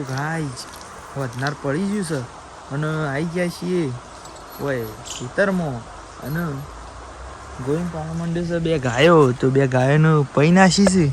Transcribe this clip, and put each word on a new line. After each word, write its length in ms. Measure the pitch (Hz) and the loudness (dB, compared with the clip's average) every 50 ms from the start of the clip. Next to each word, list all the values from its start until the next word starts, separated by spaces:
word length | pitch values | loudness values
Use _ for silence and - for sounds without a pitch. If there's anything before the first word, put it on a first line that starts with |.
| 143 131 | -6 -6
ગાઈસ 520 | 131 135 143 156 165 165 156 139 123 - - - - - - - - - - - - | -6 -4 -4 -4 -4 -4 -4 -6 -6 -10 -14 -16 -16 -16 -16 -16 -16 -18 -16 -12 -8
વધનાર 380 | 135 139 120 113 123 127 143 147 - - | -8 -8 -6 -6 -4 -4 -4 -4 -4 -4
પડી 260 | 143 135 165 196 196 | -2 -2 -2 -2 -2
ગયું 160 | 202 214 190 156 | -2 -2 -2 -4
છે 100 | 160 135 120 - - - - - - - - - 135 | -4 -4 -6 -8 -12 -16 -18 -18 -18 -18 -12 -8 -6
અને 140 | 143 151 156 156 | -4 -2 -2 -2
આવી 380 | 156 156 143 135 143 165 175 160 | -2 -2 -2 -2 -2 -4 -2 -2
ગયા 200 | 180 180 175 170 | -2 -2 -2 -4
છીએ 260 | - 175 175 180 175 165 131 123 123 - - - - - - - - - - - - 135 | -4 -4 -2 0 0 0 -2 -4 -8 -12 -16 -18 -18 -18 -18 -18 -18 -18 -16 -12 -8 -4
ઓય 200 | 143 135 123 113 110 110 110 - - | -4 -2 -4 -4 -6 -10 -12 -14 -14
ખેતરમાં 680 | - - 127 123 - - 202 202 190 180 170 147 127 117 113 - - - - - - - - | -12 -10 -10 -6 -2 0 2 2 2 0 -2 -2 -4 -6 -8 -12 -16 -18 -18 -18 -16 -12 -8
અને 160 | 127 151 165 175 160 139 135 143 - - - - - - - - - - - - - - - - - - - 127 | -6 -4 -4 -4 -4 -6 -8 -10 -12 -14 -14 -16 -16 -16 -16 -16 -16 -16 -16 -16 -16 -16 -16 -16 -14 -12 -8 -4
ગોવિંદ 240 | 131 147 170 180 175 165 | -2 -2 -2 -2 -4 -4
પાવા 240 | 160 151 160 165 165 | -6 -6 -6 -6 -4
માંડ્યો 260 | 170 170 165 170 175 165 | -4 -2 -2 -2 -2 -2
છે 80 | 175 170 165 | -2 0 0
બે 140 | 160 165 151 123 | 0 0 0 0
ગાયો. 380 | 127 113 123 147 170 170 160 143 127 123 - | 0 2 6 6 8 8 8 8 6 4 2
તો 100 | - 131 131 | 2 2 4
બે 120 | 135 139 131 127 | 4 4 4 4
ગાયોને 360 | 127 127 135 143 151 156 160 156 151 143 - - | 4 4 4 6 6 6 6 6 4 2 2 2
પૈ 140 | 135 143 165 180 190 | 4 6 6 8 8
નાખી 300 | 190 185 156 - 202 190 185 | 8 6 6 6 4 4 6
છે 120 | 185 160 139 | 4 4 2